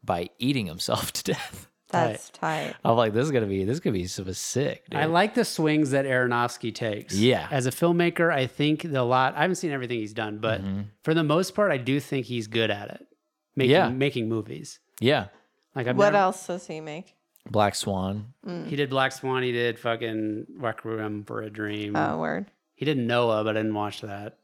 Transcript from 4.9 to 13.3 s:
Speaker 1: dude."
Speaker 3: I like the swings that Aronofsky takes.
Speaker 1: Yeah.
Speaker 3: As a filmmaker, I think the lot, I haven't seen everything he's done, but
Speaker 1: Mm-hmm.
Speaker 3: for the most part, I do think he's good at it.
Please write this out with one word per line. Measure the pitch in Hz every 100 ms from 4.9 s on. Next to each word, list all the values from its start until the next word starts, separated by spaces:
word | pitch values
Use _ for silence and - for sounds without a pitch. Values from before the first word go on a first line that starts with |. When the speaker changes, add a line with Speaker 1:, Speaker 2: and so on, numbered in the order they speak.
Speaker 1:
dude." | 135
Speaker 3:
I |
like | 156 165 208
the | 240
swings | 214 - 156 151 147
that | 135
Aronofsky | 135 127 123 120 120 - 120
takes. | 107 117 107 -
Speaker 1:
Yeah. | 95 117 113 76
Speaker 3:
As | 143 127
a |
filmmaker, | - 170 170 170 170 170
I | 151 131
think | - 147 151 175
the | 139
lot, | 120 127 131 -
I |
haven't | 170 180
seen | 170
everything | 143 123 120
he's | 107
done, | 107 110 104
but | 110 110
Speaker 1:
Mm-hmm. | 98 98 104 _
Speaker 3:
for | -
the | 160
most | 151 151 185
part, | - 208
I | 139
do | 120 143
think | 139 139 110
he's | 120 107
good | 113 110
at | 104 101
it. | - - _ _